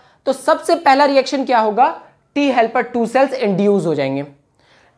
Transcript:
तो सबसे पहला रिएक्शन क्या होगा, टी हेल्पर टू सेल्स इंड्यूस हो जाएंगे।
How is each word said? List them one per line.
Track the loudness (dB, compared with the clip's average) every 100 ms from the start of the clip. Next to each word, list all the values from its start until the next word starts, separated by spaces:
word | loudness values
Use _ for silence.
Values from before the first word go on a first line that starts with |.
| _ _ -6
तो |
सबसे | -4 -2 -2 0
पहला | 0 2 4
रिएक्शन | 4 2 0 -4
क्या | 0 0
होगा, | 0 2 0 -2 -16 _ _
टी | -2 0
हेल्पर | 2 0 -2
टू | -4 -4 0
सेल्स | 0 0
इंड्यूस | -2 -2 0 2 0 0
हो |
जाएंगे। | -2 -2 -4 -8 _ _ _ _ _ _